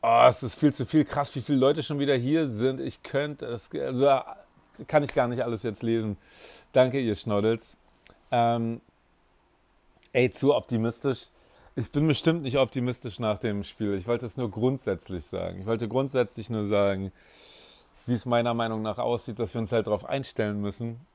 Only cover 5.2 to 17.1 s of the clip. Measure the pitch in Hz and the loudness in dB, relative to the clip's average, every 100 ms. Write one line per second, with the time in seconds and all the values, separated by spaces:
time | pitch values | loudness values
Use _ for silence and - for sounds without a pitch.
5.2 | 123 123 120 113 120 104 117 113 110 101 | 0 0 -2 -2 -6 -4 -2 0 -2 -6
6.2 | _ - - - - 131 127 135 120 104 | _ -20 -20 -20 -2 2 4 2 -2 -2
7.2 | - 104 107 113 - - _ _ - - | 0 0 2 0 -6 -18 _ _ -20 -20
8.2 | _ 123 117 117 113 117 _ _ _ _ | _ 2 2 2 -2 -6 _ _ _ _
9.2 | _ _ _ _ _ _ _ _ - 127 | _ _ _ _ _ _ _ _ -4 2
10.2 | 123 - 139 123 - 117 113 - 139 127 | 2 2 2 2 0 -2 -2 -2 -4 -4
11.2 | - _ _ _ - - 117 147 156 135 | -8 _ _ _ -12 -8 -4 0 2 2
12.2 | 165 170 135 135 127 131 123 120 123 - | 2 0 0 2 2 0 -2 -4 -8 -4
13.2 | 113 104 117 101 98 - 104 98 95 120 | -2 0 -2 -2 -6 -4 -2 -2 -2 -4
14.2 | 117 - 120 104 123 135 - 95 - 92 | -4 -6 -6 0 0 0 -2 -4 -4 -10
15.2 | 80 92 87 92 95 113 113 120 135 135 | -6 -6 -6 -6 -4 -4 -2 -2 0 0
16.2 | 117 - 110 113 101 101 101 95 98 | -2 -4 -6 -4 0 2 2 0 -6